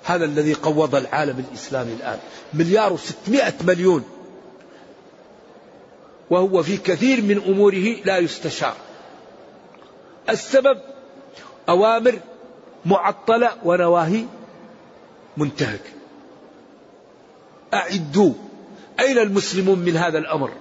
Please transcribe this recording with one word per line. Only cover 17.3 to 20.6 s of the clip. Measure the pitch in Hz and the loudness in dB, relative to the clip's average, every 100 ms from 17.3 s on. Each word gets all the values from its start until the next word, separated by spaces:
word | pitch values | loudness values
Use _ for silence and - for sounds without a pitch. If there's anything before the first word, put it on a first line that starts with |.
| - - - - | -20 -20 -20 -6
أعدوا، | 202 175 190 156 156 196 113 - - - - - - | -4 -4 -6 -2 2 2 2 -12 -20 -20 -20 -14 -2
أين | 254 254 | 2 2
المسلمون | 214 196 - 185 190 190 | 2 0 -2 -2 2 2
من | 175 165 | 2 0
هذا | 170 156 | 0 -2
الأمر؟ | 160 156 131 - | -4 -4 -4 -8